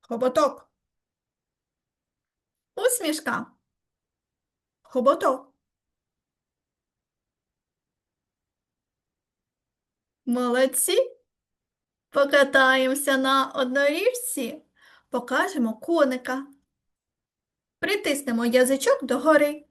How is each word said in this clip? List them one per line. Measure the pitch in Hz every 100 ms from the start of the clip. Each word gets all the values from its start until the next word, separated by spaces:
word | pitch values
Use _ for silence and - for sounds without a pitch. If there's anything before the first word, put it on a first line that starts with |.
Хоботок. | _ 233 254 277 294 - _ _ _ _ _ _ _ _ _ _ _ _ _ _ _ _ _ _ _ _ _
Усмішка. | - 480 494 339 302 - 233 233 _ _ _ _ _ _ _ _ _ _ _ _ _ _
Хоботок. | 262 240 320 330 262 - _ _ _ _ _ _ _ _ _ _ _ _ _ _ _ _ _ _ _ _ _ _ _ _ _ _ _ _ _ _ _ _ _ _ _ _ _ _ _ _ _ _ _ _ _ _ _ -
Молодці! | 240 247 240 262 - - 392 539 - _ _ _ _ _ _ _ _ _
Покатаємося | 277 277 285 277 277 262 262 262 277 285 269
на | 262 269 269
одноріжці. | - 254 262 277 311 427 494 - - 233 302 _ _ _ _ _
Покажемо | 254 240 262 370 381 226 220
коника. | - 339 277 254 254 262 277 - _ _ _ _ _ _ _ _ _ _ _ _
Притиснемо | 339 403 349 277 - 226 233
язичок | 247 254 269 - 539
догори. | 262 247 302 302 294 302 -